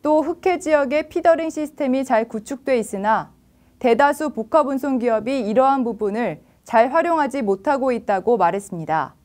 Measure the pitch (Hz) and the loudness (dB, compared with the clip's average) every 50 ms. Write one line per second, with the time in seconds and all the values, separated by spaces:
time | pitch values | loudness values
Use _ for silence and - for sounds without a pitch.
0 | _ 294 302 311 294 302 330 330 - 370 349 349 - 311 311 294 277 247 277 302 | _ 2 2 2 2 0 -6 -2 0 0 0 0 0 2 2 2 2 2 -2 -2
1 | 311 311 - 339 330 349 330 320 330 320 311 311 302 294 - - 302 262 254 269 | -2 -2 -6 0 4 4 4 4 0 -6 -4 -6 -8 -8 -4 -4 -2 -2 0 -2
2 | 269 262 254 220 233 233 - 220 214 - 277 247 _ 277 262 240 214 - - 196 | 0 0 0 0 0 -2 -8 -12 -8 -8 -12 -8 _ -2 -2 0 -2 -4 -8 -4
3 | 196 214 220 190 147 - _ _ _ _ _ _ _ _ _ _ - 247 233 226 | 0 0 0 0 -2 -8 _ _ _ _ _ _ _ _ _ _ 2 2 4 4
4 | 285 285 294 - 311 294 - 220 220 - - 320 294 262 277 269 262 285 269 247 | 4 2 2 0 -4 -6 -4 -6 -8 0 2 2 2 2 -2 -4 -2 -2 -2 -2
5 | 233 240 226 220 220 247 277 269 226 202 220 247 262 269 277 269 247 233 240 - | 0 0 0 0 -2 -2 -4 -4 -2 0 2 2 4 4 2 0 -2 -4 -4 -4
6 | 214 202 196 226 240 196 151 151 _ _ _ _ _ - - 226 233 262 262 330 | -4 -4 -2 -2 -4 -4 -6 -8 _ _ _ _ _ 0 4 4 4 4 2 0
7 | 330 339 330 320 294 262 262 285 240 196 196 190 196 294 277 269 254 262 247 226 | 0 2 0 0 0 -2 -2 -4 -2 -2 -2 -2 0 -2 0 0 0 -2 -2 -2
8 | - - 202 190 180 214 240 160 185 170 175 202 202 - - 170 160 151 156 160 | -2 -2 -2 -2 2 0 2 2 2 2 0 -2 -8 -8 -10 -10 -6 -2 -2 -2
9 | 139 - - _ _ | -2 -4 -10 _ _